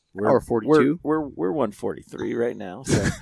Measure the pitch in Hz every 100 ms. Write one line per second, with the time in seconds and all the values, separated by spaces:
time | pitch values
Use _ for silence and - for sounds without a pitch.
0 | _ 92 151 131 - 117 113 156 135 170
1 | 143 156 143 - 180 160 107 - 101 73
2 | - - 104 117 120 104 95 101 - -
3 | 98 -